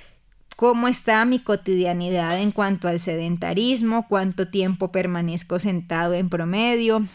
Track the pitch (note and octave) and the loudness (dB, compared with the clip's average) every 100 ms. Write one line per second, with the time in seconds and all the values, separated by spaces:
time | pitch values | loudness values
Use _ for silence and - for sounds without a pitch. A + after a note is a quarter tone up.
0 | - - _ _ - - A#3+ A#3+ B3 B3 | -20 -20 _ _ -16 0 2 4 2 0
1 | - A3 A#3+ B3+ - G3+ F#3+ F#3 F3 F3 | 2 4 4 2 0 -2 0 0 2 0
2 | F3 F3+ E3 F3+ G#3 G#3 G3 F#3+ F3 E3+ | -2 0 0 0 0 0 0 0 0 -2
3 | F3 E3 E3 E3+ F3 F3 B3 B3+ A3+ A3+ | -2 -4 -2 -4 -2 0 0 0 0 0
4 | A3+ G3+ F#3+ F#3 F#3 G3 F#3 F#3 F#3+ F#3 | 0 0 0 -2 -4 -2 -2 -2 -2 -2
5 | F3+ F3 E3+ E3+ - F3+ G3+ F3+ E3+ E3 | -2 -2 -2 -4 -4 -4 -2 -4 -4 -2
6 | F3 F3 F3+ E3+ E3 G3 A#3+ A#3 A3+ A3 | 0 0 -2 -2 -2 0 0 2 2 0
7 | G3+ | 0